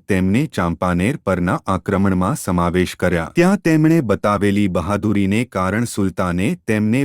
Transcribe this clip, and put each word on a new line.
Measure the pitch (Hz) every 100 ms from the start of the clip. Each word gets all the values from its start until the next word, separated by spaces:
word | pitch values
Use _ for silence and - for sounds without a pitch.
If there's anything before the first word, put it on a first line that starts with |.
| -
તેમને | 95 95 107 156 -
ચાંપાનેર | 87 85 92 87 101 147
પરના | - 90 87 - -
આક્રમણમાં | 92 - 95 98 92 90 160
સમાવેશ | - 90 87 90 90
કર્યા. | - 90 87 78
ત્યાં | - 175 202 170
તેમણે | 156 156 165
બતાવેલી | 120 117 104 101 101 101 101
બહાદુરીને | 90 85 104 107 101 98 107 127
કારણ | 95 92 107 117
સુલતાને | - 98 85 92 87 110 180 -
તેમને | 110 107 127